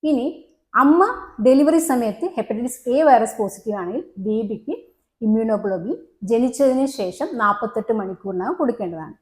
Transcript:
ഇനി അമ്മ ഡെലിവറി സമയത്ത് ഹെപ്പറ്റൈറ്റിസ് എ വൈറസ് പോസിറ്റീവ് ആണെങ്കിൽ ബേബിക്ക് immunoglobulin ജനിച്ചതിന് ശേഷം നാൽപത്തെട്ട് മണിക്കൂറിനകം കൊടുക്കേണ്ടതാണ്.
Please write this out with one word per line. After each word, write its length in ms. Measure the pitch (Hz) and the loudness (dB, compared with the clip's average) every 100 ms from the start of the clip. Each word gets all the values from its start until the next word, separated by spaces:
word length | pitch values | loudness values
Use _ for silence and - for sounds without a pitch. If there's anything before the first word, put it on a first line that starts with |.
| 311 | 0
ഇനി 160 | 277 269 339 _ _ _ 220 | -2 -2 -8 _ _ _ 2
അമ്മ 200 | 277 330 403 494 - - 226 | 4 6 4 0 -12 0 4
ഡെലിവറി 340 | 269 294 330 330 | 6 6 4 2
സമയത്ത് 360 | 254 226 202 359 349 | 0 0 -4 -6 -4
ഹെപ്പറ്റൈറ്റിസ് 460 | 220 214 240 - - | -6 -4 -6 -6 -2
എ 40 | 262 311 | 2 6
വൈറസ് 280 | 240 220 - | 6 4 -2
പോസിറ്റീവ് 380 | 202 - 220 208 | -6 -4 -8 -6
ആണെങ്കിൽ 220 | 175 233 359 - 196 | -6 -8 -10 -10 -4
ബേബിക്ക് 480 | 214 208 214 - 453 - _ _ _ 220 | -4 -4 -8 -8 -10 -12 _ _ _ 0
immunoglobulin 720 | 220 226 214 202 185 190 320 - _ 190 | 0 0 -2 -2 -4 -6 -8 -10 _ -2
ജനിച്ചതിന് 560 | 233 254 247 277 254 269 269 | 0 0 2 2 2 -2 -2
ശേഷം 300 | 190 - 294 254 | -8 -6 -8 -2
നാൽപത്തെട്ട് 520 | 208 208 226 220 214 220 | 0 0 -4 -6 -2 -4
മണിക്കൂറിനകം 560 | 190 185 190 185 202 359 | -4 -10 -8 -6 -4 -2
കൊടുക്കേണ്ടതാണ്. 560 | 277 233 185 165 160 - | -2 -2 -8 -8 -14 -18